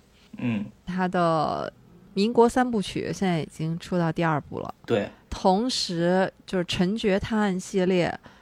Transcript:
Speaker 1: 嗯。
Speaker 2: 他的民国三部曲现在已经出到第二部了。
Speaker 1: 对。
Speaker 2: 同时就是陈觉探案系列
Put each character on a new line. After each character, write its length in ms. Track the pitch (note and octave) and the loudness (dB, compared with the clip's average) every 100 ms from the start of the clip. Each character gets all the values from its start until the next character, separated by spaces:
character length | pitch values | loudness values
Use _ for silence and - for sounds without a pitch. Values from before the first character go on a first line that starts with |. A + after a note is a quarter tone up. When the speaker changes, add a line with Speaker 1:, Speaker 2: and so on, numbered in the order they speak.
| _ _ - - | _ _ -20 -8
Speaker 1:
嗯。 280 | B2 A2 - - - | -4 -4 -6 -12 -8
Speaker 2:
他 220 | F3+ F#3 | -4 -2
的 640 | F3+ E3+ D#3+ D3 D2 B1+ - - - - | 0 2 2 0 -2 -6 -10 -20 -20 -8
民 200 | - G#3 | 0 2
国 160 | A#3+ A#3 | 6 4
三 200 | B3+ B3 | 4 0
部 120 | A#3 | 0
曲 280 | F#3 - - | -4 -4 -6
现 140 | F3 F#3+ | -2 0
在 120 | E3 | 0
已 100 | C#3 | -2
经 260 | - D#3+ E3+ | -6 -6 -6
出 180 | - F3+ | -4 0
到 140 | E3 | 0
第 120 | D#3+ | 0
二 160 | E3 D3+ | 0 -2
部 180 | - - | -4 -8
了。 160 | - - - | -10 -10 -2
Speaker 1:
对。 240 | G#2 - - - | 0 0 -8 -14
Speaker 2:
同 400 | - G3 F#3 B3 | -2 2 4 2
时 640 | - - E3+ E3+ F#3 F#3+ - - | -2 -2 0 2 4 2 -2 -6
就 100 | F#3+ | -4
是 60 | F3 | -2
陈 300 | - F#3 A3 | 0 0 0
觉 220 | A3 F#3+ | 0 0
探 180 | - A3 | 0 0
案 220 | G#3 F#3 | 0 -2
系 260 | - G3 F3+ | -2 0 2
列 320 | F#3 E3 - - - | 2 0 -4 -12 -20